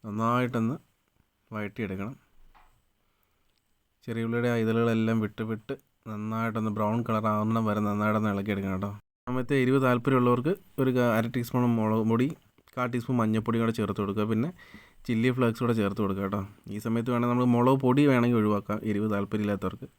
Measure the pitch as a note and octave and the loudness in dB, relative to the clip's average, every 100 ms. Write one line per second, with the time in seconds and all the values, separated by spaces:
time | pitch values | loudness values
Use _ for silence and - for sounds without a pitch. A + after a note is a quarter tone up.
0 | A2 G#2 A2+ B2 B2 B2 A2+ D#3 _ _ | -8 -2 0 0 0 0 -2 -2 _ _
1 | _ _ _ _ _ G#2+ G#2 G2+ G#2+ F#2+ | _ _ _ _ _ -10 -8 -6 -6 -4
2 | G2+ C#3 _ - - - _ _ _ _ | -6 -10 _ -20 -20 -20 _ _ _ _
3 | _ _ _ _ _ _ _ _ _ _ | _ _ _ _ _ _ _ _ _ _
4 | - A2+ A2+ A#2 A#2+ A#2 A2 A2+ A#2 A2+ | -10 -4 -2 0 0 2 2 2 2 2
5 | A2 A2+ G#2+ - A2 A2 - C3+ _ _ | 2 0 -2 -6 -8 -8 -8 -12 _ _
6 | - G#2 G#2+ A2 A2+ A2 A2 G#2+ G#2 A2+ | -14 -10 -6 -4 -4 -2 -4 -2 0 0
7 | A2+ A2 A2 G#2+ G#2+ A2+ A2 G#2 G#2 G2+ | 0 -2 0 0 0 0 0 0 0 0
8 | G#2+ G#2+ G#2+ G2 G2 G2 G2 F#2+ G2+ G#2 | 0 2 0 -2 -2 -2 -2 -4 -6 -8
9 | _ _ - B2 B2 C#3 B2+ C3+ C3 B2 | _ _ -6 -4 0 2 4 4 4 2
10 | A#2+ C3 B2 B2 C3+ G3 - - C3 B2 | 2 4 4 2 0 -4 -8 -2 0 2
11 | A#2+ A2 A2+ B2 A#2 C3 B2 A2+ G#2+ A2 | 2 2 0 -4 -2 0 2 2 2 2
12 | A2 A2+ C3+ - _ _ _ - B2 B2 | 2 2 0 -4 _ _ _ -8 -4 -4
13 | A#2+ B2+ A2 A2 A2 A2+ A2+ A2+ G#2 G#2 | -2 0 2 0 0 0 0 0 -2 -2
14 | G2+ G2+ G#2+ A2 C#3+ - - - - - | -2 -2 0 0 -2 -6 -20 -20 -20 -18
15 | - A2+ B2 B2+ A#2+ A2+ A#2+ A2+ G2+ G2 | -4 0 2 2 0 0 0 2 0 0
16 | G2+ F#2+ G2 G#2 G2 - - G2+ A2+ A2+ | -2 -2 -2 -4 -8 -14 -12 -8 -4 -2
17 | A2+ A#2+ A#2+ A#2+ B2 A#2+ B2 D#3+ C3 C3 | 0 0 0 2 4 4 4 4 4 4
18 | D3 B2+ A#2+ A#2 G#2+ G#2 - G#2 A2 G#2 | 4 4 4 2 2 0 -2 -4 -2 -2
19 | A2 G2+ G2+ G#2+ G#2 G2+ F#2+ - - | 0 -2 -2 -2 -2 -2 -4 -8 -16